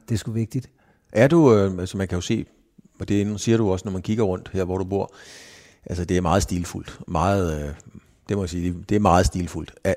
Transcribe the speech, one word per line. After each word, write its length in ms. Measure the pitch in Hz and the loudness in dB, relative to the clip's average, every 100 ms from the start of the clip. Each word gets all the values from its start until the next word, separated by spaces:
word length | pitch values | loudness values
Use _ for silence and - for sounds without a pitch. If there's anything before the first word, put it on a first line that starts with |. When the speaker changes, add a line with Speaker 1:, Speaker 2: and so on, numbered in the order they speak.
| - | -4
Speaker 1:
Det 60 | 110 | -4
er 40 | |
sgu 120 | - | -4
vigtigt. 380 | 113 113 131 - _ _ _ _ | -4 -4 -6 -10 _ _ _ _
Speaker 2:
Er 140 | - 135 | 4 6
du, 280 | 170 143 104 | 8 8 6
øh, 240 | 98 90 | 4 0
altså, 180 | 92 98 | -6 -4
man 100 | 95 | -4
kan 80 | 90 | -4
jo 40 | |
se, 240 | - 113 - _ _ _ _ - | -2 -4 -4 _ _ _ _ -12
og 100 | 95 | -2
det 320 | 101 101 104 | 0 0 -2
siger 160 | - 113 | 2 2
du 140 | 107 | 2
også, 140 | 92 101 | -2 -4
når 60 | |
man 100 | 92 | -6
kigger 220 | 90 110 | -4 -2
rundt 260 | 101 92 - | 0 -2 -6
her, 100 | 95 | -4
hvor 140 | 90 92 | -4 -4
du 60 | |
bor, 300 | 95 98 95 - - - - - - _ - | -4 -4 -6 -12 -20 -20 -20 -20 -20 _ -10
altså, 200 | 87 85 | -6 -2
det 120 | 90 | 0
er 40 | |
meget 220 | 87 95 | 2 2
stilfuldt. 560 | - 90 85 - - - - | 0 -4 -6 -10 -12 -16 -6
Meget, 560 | 85 90 101 85 76 | -2 0 0 -2 -4
øh, 60 | 73 71 - - _ _ - | -6 -10 -18 -20 _ _ -6
det 80 | 101 | -4
må 60 | |
jeg 60 | 92 | -4
sige, 260 | 87 87 87 - | -4 -4 -4 -2
det 60 | 104 | 2
er 40 | |
meget 260 | 101 87 95 | 4 4 4
stilfuldt. 480 | 92 87 85 78 - | 0 -6 -8 -12 -6
Er, 100 | 95 | -4